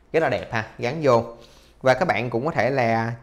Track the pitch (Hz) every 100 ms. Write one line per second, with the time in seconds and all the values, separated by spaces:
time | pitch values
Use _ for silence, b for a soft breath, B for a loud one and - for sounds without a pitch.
0 | _ 160 147 98 82 117 110 - 120 160
1 | 143 117 117 B B B B B 127 127
2 | - 104 123 117 147 131 117 135 117 113
3 | 117 120